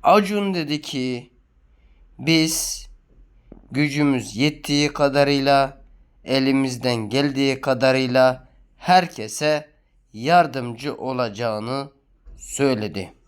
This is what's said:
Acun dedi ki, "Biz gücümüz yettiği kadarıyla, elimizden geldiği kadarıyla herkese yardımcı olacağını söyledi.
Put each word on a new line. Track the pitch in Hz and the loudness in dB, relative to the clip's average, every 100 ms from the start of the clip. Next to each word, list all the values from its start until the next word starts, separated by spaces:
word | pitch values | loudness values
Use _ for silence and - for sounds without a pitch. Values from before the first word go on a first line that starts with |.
Acun | 143 196 196 208 202 | 6 4 4 -2 -2
dedi | 180 151 151 | -2 -4 -6
ki, | - 139 127 123 123 _ _ _ _ _ _ _ _ - | -6 -6 -4 -6 -10 _ _ _ _ _ _ _ _ -10
"Biz | 135 165 160 160 - - - - _ _ - _ _ - - | 0 2 2 -2 -6 -8 -14 -20 _ _ -20 _ _ -20 -8
gücümüz | 127 147 139 147 131 117 107 | -2 -2 2 2 0 -2 -2
yettiği | 143 - - 143 147 | -2 -2 -4 0 0
kadarıyla, | - 143 139 143 143 135 139 135 - - - _ _ | 0 0 2 2 2 4 2 2 -4 -20 -20 _ _
elimizden | - 135 135 135 135 123 127 120 | -2 0 2 2 0 -2 -2 -2
geldiği | 107 127 147 135 139 135 | -2 0 0 0 0 0
kadarıyla | - 127 131 131 131 127 127 127 - _ _ _ | -2 2 2 2 0 2 2 2 -10 _ _ _
herkese | - 185 170 - 110 - 151 151 147 _ _ _ _ | 4 4 4 -8 -10 -4 0 -2 -4 _ _ _ _
yardımcı | 107 123 175 156 127 120 113 143 | -8 4 4 4 0 -6 -6 -8
olacağını | - 127 127 120 101 120 107 110 135 139 _ _ _ - - | -6 -6 -2 -4 -2 -4 -4 -6 -6 -8 _ _ _ -20 -20
söyledi. | - - 143 120 107 85 87 _ | -16 -2 0 0 -4 -8 -10 _